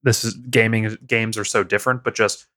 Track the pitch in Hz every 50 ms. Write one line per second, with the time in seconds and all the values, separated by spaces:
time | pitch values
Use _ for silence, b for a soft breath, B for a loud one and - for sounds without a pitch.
0 | - 131 110 - - 113 - 113 123 127 123 127 113 113 113 110 110 107 110 -
1 | - - 123 113 113 113 107 107 101 - - 110 98 - 104 104 - 127 127 123
2 | _ 127 - - 110 101 - - - _ _